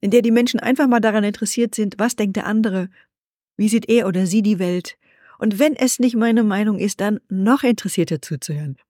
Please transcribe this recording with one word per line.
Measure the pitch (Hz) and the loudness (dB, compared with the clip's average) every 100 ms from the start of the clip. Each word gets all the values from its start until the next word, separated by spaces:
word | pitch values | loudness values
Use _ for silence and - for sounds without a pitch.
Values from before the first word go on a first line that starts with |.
in | 202 | 4
der | 233 | 4
die | 233 | 4
Menschen | 226 240 233 | 2 2 -2
einfach | 220 262 285 | -2 2 2
mal | 240 | 4
daran | 220 214 | 2 0
interessiert | 202 208 208 - 233 | -2 -2 -6 -2 -2
sind, | - 214 - | -2 -6 -2
was | 226 - | -4 -2
denkt | 214 190 | -4 -4
der | - | -2
andere, | 214 220 185 180 _ _ _ _ _ _ - | 0 0 -2 -6 _ _ _ _ _ _ -2
wie | 208 | 0
sieht | 226 226 | 0 2
er | 226 196 | 2 2
oder | 185 185 | 0 0
sie | 202 | 2
die | 208 202 | 2 0
Welt. | 185 180 - - _ _ _ - | 0 -2 -6 -18 _ _ _ -4
Und | 220 202 | -4 2
wenn | 294 302 | 0 2
es | 254 - | -2 2
nicht | 247 233 | 0 2
meine | 233 226 | 2 2
Meinung | 214 196 214 202 | 2 0 0 0
ist, | 202 - | -4 -2
dann | 202 208 _ | -4 -4 _
noch | 190 196 269 | -2 2 2
interessierter | 254 240 196 - 165 151 | 2 0 -2 -2 -2 -4
zuzuhören. | - 143 - 147 151 131 _ | -6 -10 -8 -8 -8 -12 _